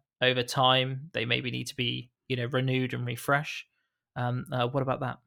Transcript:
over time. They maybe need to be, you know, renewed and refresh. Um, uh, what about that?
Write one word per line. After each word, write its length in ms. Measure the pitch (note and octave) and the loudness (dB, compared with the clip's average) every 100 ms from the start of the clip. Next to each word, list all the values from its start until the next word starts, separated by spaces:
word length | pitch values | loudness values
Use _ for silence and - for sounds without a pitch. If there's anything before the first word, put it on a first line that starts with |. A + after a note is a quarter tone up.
| _ - | _ 0
over 200 | B2+ B2+ | 2 2
time. 680 | B2 - C3 C3 C3 C3 D#3+ | 0 4 6 6 2 -4 -6
They 140 | A#2 A#2 | -4 0
maybe 240 | A#2+ B2+ | 0 0
need 160 | B2 B2 | -4 -6
to 80 | - | -4
be, 340 | A#2+ B2 A#2+ _ - | -4 -4 -10 _ -4
you 80 | B2+ | -2
know, 100 | A#2+ | 0
renewed 480 | B2+ C3 C3 B2+ | 0 2 2 0
and 120 | B2+ B2 | -2 -4
refresh. 600 | A#2+ - C#3+ D3+ - - _ _ _ _ | -4 0 0 0 -10 -14 _ _ _ _
Um, 320 | - B2 B2 - | -6 -2 -4 -2
uh, 160 | C3 B2 | 0 0
what 140 | C#3 | 0
about 180 | C3 B2+ | 0 -2
that? 180 | C3 - | -4 -6